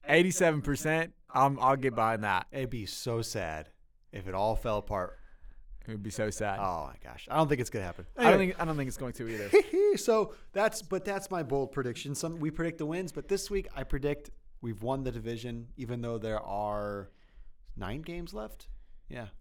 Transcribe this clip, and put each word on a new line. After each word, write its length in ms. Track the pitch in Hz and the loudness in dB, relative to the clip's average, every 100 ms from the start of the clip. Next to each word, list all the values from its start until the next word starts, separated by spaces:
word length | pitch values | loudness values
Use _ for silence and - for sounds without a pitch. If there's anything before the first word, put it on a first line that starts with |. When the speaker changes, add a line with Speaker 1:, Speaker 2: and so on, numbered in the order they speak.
| - | 6
Speaker 1:
eighty-seven 540 | 156 185 - 175 151 | 6 6 6 6 6
percent, 500 | - 139 156 160 165 - - | 0 0 2 2 0 -6 -2
I'm, 280 | 127 139 139 | 4 6 6
I'll 160 | 131 135 | 4 6
get 180 | 131 | 2
behind 300 | 113 113 113 | 4 4 4
that. 220 | 104 92 - | 2 2 0
Speaker 2:
It'd 180 | 135 127 | -6 -4
be 160 | 120 92 | -4 -6
so 360 | - - 117 | -6 -2 -2
sad 460 | 113 110 85 78 - - - _ - | 0 -2 -2 -4 -8 -18 -20 _ -14
if 160 | 101 95 | -10 -4
it 60 | |
all 200 | 95 104 110 | 0 2 2
fell 220 | 123 104 | 0 -2
apart. 400 | 98 104 90 - - - - - - - - | 0 -4 -4 -8 -18 -16 -16 -16 -14 -14 -10
Speaker 1:
It 40 | |
would 120 | 107 | -8
be 80 | 104 | -6
so 200 | - 107 | -2 -2
sad. 280 | - 104 98 | 0 -2 0
Speaker 2:
Oh 280 | 95 85 69 | 0 -2 -6
my 40 | - | -10
gosh. 240 | - 62 - | -14 -14 -2
I 60 | 139 | 2
don't 120 | 156 | 4
think 120 | 135 | 2
it's 100 | 120 | 0
gonna 140 | 110 | -4
happen. 220 | 92 - - - | -6 -8 -12 4
Speaker 1:
I 60 | |
don't 80 | 240 | 8
Speaker 2:
Anyway. 120 | 190 185 | 8 6
Speaker 1:
think, 80 | 180 | 0
I 20 | |
don't 120 | 165 151 | -2 0
think 120 | 131 | -2
it's 80 | - | -4
going 160 | 127 | -8
to 140 | 113 117 | -6 -6
either. 220 | 110 101 415 | -4 6 6
Speaker 2:
<laughs> 40 | - 349 415 392 | 6 4 4 4
So 380 | - 220 190 - - | 4 4 2 -4 -6
that's, 300 | 196 214 - | 2 2 0
but 220 | 165 190 | -4 -4
that's 260 | 196 196 196 | -2 -6 -2
my 140 | 180 | -4
bold 260 | 143 139 135 | 0 0 0
prediction. 440 | - 123 113 139 143 | -2 -2 -4 -6 -4
Some, 240 | 165 165 | -4 -2
we 100 | 156 | -2
predict 280 | 156 165 165 | 0 -4 -2
the 80 | 151 | -4
wins, 260 | 170 180 | -2 -4
but 160 | - - | -6 -2
this 200 | 196 - | -2 0
week 200 | 196 190 - | -4 -2 -8
I 80 | |
predict 460 | 131 139 143 147 - - - - | -2 0 2 -2 -6 -16 -16 -8
we've 220 | 120 101 | -6 -4
won 220 | 113 135 | -2 -2
the 80 | 131 | -2
division, 560 | 117 113 117 120 117 117 - | -4 -6 -6 -6 -8 -10 -10
even 240 | 120 120 | -6 -4
though 180 | 117 117 | -2 -2
there 220 | 110 107 | -2 -2
are 720 | - 101 104 104 104 101 95 - - - - - - - | -2 -2 -2 -2 -2 -6 -8 -18 -20 -18 -16 -16 -12 -8
nine 260 | 95 127 | -6 -6
games 320 | 160 170 170 | -8 -8 -8
left. 320 | 202 214 - - - - - - | -10 -10 -12 -12 -14 -14 -18 -12
Yeah. 180 | 127 107 - | -12 -10 -14